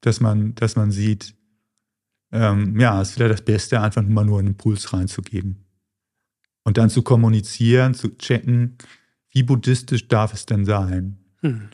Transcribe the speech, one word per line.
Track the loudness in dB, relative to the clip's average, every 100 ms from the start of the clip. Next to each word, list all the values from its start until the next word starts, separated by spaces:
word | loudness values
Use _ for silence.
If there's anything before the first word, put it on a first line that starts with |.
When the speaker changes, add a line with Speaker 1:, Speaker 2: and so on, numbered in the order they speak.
Speaker 1:
dass | 0 0
man, | 2 2 -2
dass | -2 -2 0
man | 0
sieht, | 0 0 -2 -6 _ _ _ _ _ _ _ _ _ _
ähm, | 0 2 2 0 2
ja, | 2 2
es | -2
ist |
vielleicht | 0 0
das | 0
Beste, | 0 -2 0 0
einfach | 0 0
nur, | 0 2
nur | 2 0
einen | -2
Impuls | -2 -2 -2 -4
reinzugeben. | -4 -4 -6 -8 -8 -6 -10 _ _ _ _ _ _ _ _ _ _
Und | -2 2
dann | 2
zu | 2
kommunizieren, | 2 4 4 2 -2 -2 2 4 2
zu | 0 -6 -10
checken, | -4 -4 0 0 0 -6 -20 -20 _ _ _
wie | -2
buddhistisch | 0 0 0 -2 -2 -6 0
darf | 0 0
es | -4 -4
denn | -2
sein? | 0 0 0 -4 -6 -10 _ _
Speaker 2:
Hm. | -6 -6 -10